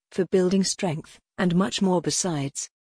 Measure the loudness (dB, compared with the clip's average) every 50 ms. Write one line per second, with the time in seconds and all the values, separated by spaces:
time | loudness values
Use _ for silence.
0 | _ _ -2 -2 0 2 2 2 2 4 2 2 2 0 -2 -4 -4 -4 -4 -4
1 | -8 -14 -20 -20 _ _ _ -2 0 2 2 2 2 0 0 0 0 2 2 2
2 | 0 0 -2 -2 -2 -2 -2 -4 -4 -6 -6 -10 -12 -12 _ _